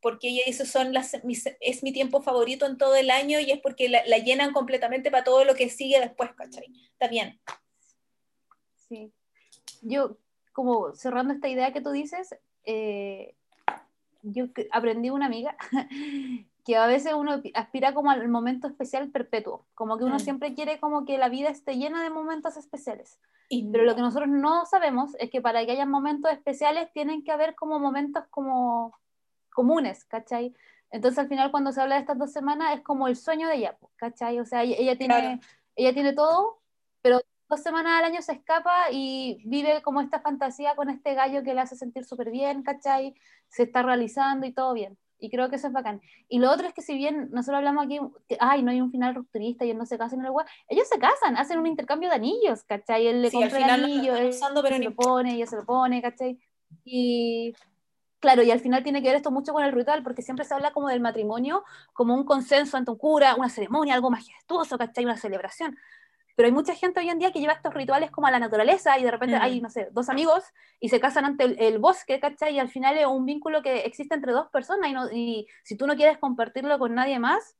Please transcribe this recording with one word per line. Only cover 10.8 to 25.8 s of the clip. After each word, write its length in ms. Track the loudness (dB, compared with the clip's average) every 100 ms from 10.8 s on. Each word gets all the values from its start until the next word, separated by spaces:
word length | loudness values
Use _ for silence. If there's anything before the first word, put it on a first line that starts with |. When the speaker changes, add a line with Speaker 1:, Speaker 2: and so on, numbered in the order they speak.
| 0
Speaker 2:
cerrando 380 | -6 -4 -2 -2
esta 140 | -2 -4
idea 240 | 0 -2
que 80 | -2
tú 100 | -4
dices, 440 | -6 -6 -10 -12 -16 _ _
eh, 720 | -8 -6 -6 -6 -8 -12 -16 _ _ _ -6 -6 _ _ _ _
yo 300 | -10 -6 -6
que-, 160 | -6 -4
aprendí 380 | -2 0 -2 -4
una 160 | -2 -2
amiga 300 | -4 -8 -10 -6
<laughs> 760 | -6 -6 -10 -10 -10 -8 -12 -14 _
que 120 | -2 2
a 100 | 4
veces 280 | 2 0
uno 180 | -2 -2
api-, 180 | -4 -6
aspira 400 | -8 -6 -2 -2
como 160 | 0 0
al 180 | 0 0
momento 400 | -2 -2 -4 -8
especial 420 | -10 -6 -6 -4
perpetuo, 560 | -6 -4 -6 -6 -14 _
como 240 | -10 -6 -2
que 60 |
uno 140 | 0 -2
Speaker 1:
Mm. 60 |
Speaker 2:
siempre 300 | -2 -6 -6
quiere 240 | -6 -6 -4
como 240 | -2 -2
que 140 | -2 0
la 100 | 0
vida 200 | 0 -4
esté 280 | -4 -6 -4
llena 260 | -4 -4
de 80 | -6
momentos 460 | -6 -6 -6 -8 -12
especiales. 600 | -16 -12 -12 -12 -16 _ _ _ _
Speaker 1:
Y 160 | -6 0
Speaker 2:
Pero 140 | 4
lo 60 | 4
Speaker 1:
no. 60 | 4
Speaker 2:
que 60 |
nosotros 260 | 0 0 0
no 340 | 2 2 0 2
sabemos 480 | 2 2 0 -4 -6
es 120 | -6
que 100 | -2
para 240 | 0 0
que 80 | 0
haya 140 | -2